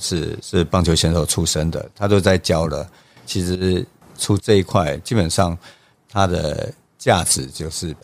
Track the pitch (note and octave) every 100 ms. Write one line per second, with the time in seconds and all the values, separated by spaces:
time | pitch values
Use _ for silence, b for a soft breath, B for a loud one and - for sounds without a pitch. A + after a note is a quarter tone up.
0 | - E2+ D#2 D#2+ - F2 D#2+ F#2+ E2+ D#2+
1 | D#2+ E2+ D2+ - E2 D#2+ D#2+ E2 - -
2 | G2+ G2+ G2 F#2 - E2 E2 C#2+ - b
3 | b b - G2 F2+ F2+ F#2 F2+ - _
4 | - - - G2+ - G2+ F2 G2+ D#2 C#2+
5 | - A2+ D#2+ - F2 E2+ B B B _
6 | _ G2+ F#2+ F2 D#2 D#2 - - _ -
7 | - F#2+ D#2+ - C2 - D#2 - E2 C#2